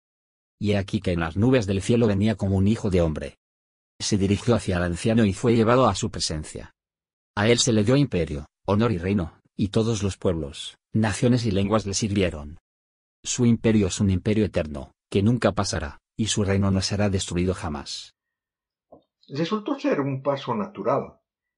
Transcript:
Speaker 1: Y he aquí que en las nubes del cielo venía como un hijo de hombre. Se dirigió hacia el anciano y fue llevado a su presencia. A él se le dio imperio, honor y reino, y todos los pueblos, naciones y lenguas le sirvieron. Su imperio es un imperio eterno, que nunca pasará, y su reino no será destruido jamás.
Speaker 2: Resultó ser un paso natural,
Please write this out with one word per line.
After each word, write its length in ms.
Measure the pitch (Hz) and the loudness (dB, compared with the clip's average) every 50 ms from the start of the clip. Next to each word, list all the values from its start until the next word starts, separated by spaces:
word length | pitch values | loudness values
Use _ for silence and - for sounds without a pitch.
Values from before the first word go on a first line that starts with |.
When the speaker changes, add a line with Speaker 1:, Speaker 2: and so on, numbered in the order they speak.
| _ _ _ _ _ _ _ _ _ _ _ _ | _ _ _ _ _ _ _ _ _ _ _ _
Speaker 1:
Y 120 | 104 104 | -2 0
he 60 | 101 101 | 0 0
aquí 240 | 95 101 - 101 | 0 -2 -4 -4
que 100 | - 95 | -2 -2
en 80 | 90 85 | -2 -2
las 160 | 82 80 80 | -2 -2 0
nubes 300 | 92 110 127 135 127 101 | 0 2 4 4 2 2
del 160 | 98 98 95 | 0 -2 -2
cielo 260 | - - 117 117 120 107 | 0 0 2 2 2 2
venía 280 | 101 95 101 110 107 | 2 2 2 0 0
como 200 | - 104 95 98 | 0 0 0 2
un 120 | 95 95 101 | 2 2 2
hijo 220 | 110 - - 104 | 2 0 0 0
de 120 | 90 90 | 2 2
hombre. 360 | 85 80 76 69 71 - - _ _ _ _ _ _ _ _ _ _ _ _ - | 2 2 0 -4 -8 -12 -14 _ _ _ _ _ _ _ _ _ _ _ _ -10
Se 180 | - - 110 98 | -4 -2 0 0
dirigió 380 | 98 98 101 98 - - 117 | 2 2 0 0 2 0 0
hacia 220 | 101 - - 90 87 | 0 0 -2 -2 -2
el 60 | 87 | -2
anciano 420 | 87 87 - - 117 113 117 110 | -2 -2 -2 0 0 2 4 4
y 80 | 101 92 | 2 2
fue 220 | - - 120 117 | 2 2 2 4
llevado 320 | 117 110 107 120 131 127 110 | 4 4 4 4 4 4 2
a 80 | 98 | 2
su 140 | - - 98 | 0 -4 -6
presencia. 640 | - 87 - - 82 78 78 - - - - - _ _ _ _ _ _ _ _ _ _ _ _ _ | -6 -6 -6 -6 -6 -8 -10 -10 -14 -16 -16 -18 _ _ _ _ _ _ _ _ _ _ _ _ _
A 140 | 104 104 113 | 0 2 2
él 100 | 120 127 | 2 4
se 140 | - 131 113 | 2 2 2
le 100 | 107 104 | 2 4
dio 140 | 110 131 143 | 4 4 2
imperio, 480 | 143 - - 87 82 71 73 71 78 - _ _ _ | 2 2 0 -2 -2 -2 -4 -8 -10 -14 _ _ _
honor 260 | - 98 104 - - | 0 2 2 2 2
y 60 | 101 85 | 0 -2
reino, 440 | 85 95 104 104 82 78 - _ _ _ _ | -2 0 0 0 -2 -4 -8 _ _ _ _
y 140 | - 110 98 | -4 -4 0
todos 340 | - 113 110 113 117 98 98 | 2 0 0 2 0 -2 -2
los 140 | 98 92 - | -4 -4 -2
pueblos, 600 | - 101 87 82 73 69 71 - - - - _ _ _ - | -2 -2 -2 -2 -4 -8 -10 -14 -16 -16 -18 _ _ _ -2
naciones 520 | 110 110 107 98 - 127 120 123 123 117 | 0 0 0 0 0 2 2 2 2 0
y 60 | 113 | 0
lenguas 340 | 95 95 101 98 110 107 95 | 0 0 0 2 0 0 0
le 80 | 98 95 | -2 -4
sirvieron. 640 | - 117 101 98 104 92 85 76 73 73 73 82 - _ _ _ _ _ _ _ _ _ _ _ _ - | -4 -2 0 0 0 0 0 -2 -6 -10 -14 -16 -18 _ _ _ _ _ _ _ _ _ _ _ _ -10
Su 220 | - - - 123 | -6 -2 2 4
imperio 420 | 120 117 107 - 113 110 110 101 90 | 4 4 4 2 2 4 4 2 2
es 120 | - - | 0 0
un 100 | 107 95 | 2 2
imperio 360 | 95 90 - 113 104 110 107 | 2 2 0 0 0 0 0
eterno, 460 | 85 - 90 80 76 73 67 67 - _ _ _ _ | 0 0 -2 -4 -4 -6 -10 -12 -14 _ _ _ _
que 140 | - 101 98 | -2 2 2
nunca 300 | 110 127 117 - 104 95 | 2 2 2 2 0 0
pasará, 460 | - 98 - - - 78 73 - - _ _ _ - | 0 -2 -4 -4 -6 -6 -8 -10 -14 _ _ _ -4
y 100 | 110 101 | -4 -2
su 160 | - 110 104 | -2 0 0
reino 280 | 95 98 98 98 98 | 2 2 2 2 2
no 100 | 95 95 | 2 0
será 280 | 92 - 104 95 104 104 | 0 -2 -2 0 0 0
destruido 440 | 95 95 - - 87 87 90 92 87 | 0 -2 -2 -2 -2 0 0 0 -2
jamás. 600 | - - 82 73 - - - - - - - _ _ _ _ _ _ _ _ _ _ _ _ _ _ _ _ - - _ _ _ _ _ - | -2 -6 -8 -8 -8 -10 -12 -14 -14 -16 -18 _ _ _ _ _ _ _ _ _ _ _ _ _ _ _ _ -20 -20 _ _ _ _ _ -10
Speaker 2:
Resultó 520 | 143 139 170 - 220 214 208 - 285 277 | -6 -4 -4 -2 -4 -4 -4 -6 -6 -4
ser 220 | - 285 214 147 | -2 0 0 0
un 200 | 135 139 135 135 | 0 -2 -4 -4
paso 320 | - 143 139 135 - 135 117 | -2 -2 -4 -2 -4 -4 -4
natural, 640 | 107 98 98 - 98 92 113 139 107 101 - - _ _ _ _ _ _ _ _ | -4 -4 -6 -8 -6 -2 -2 -2 -2 -2 -6 -12 _ _ _ _ _ _ _ _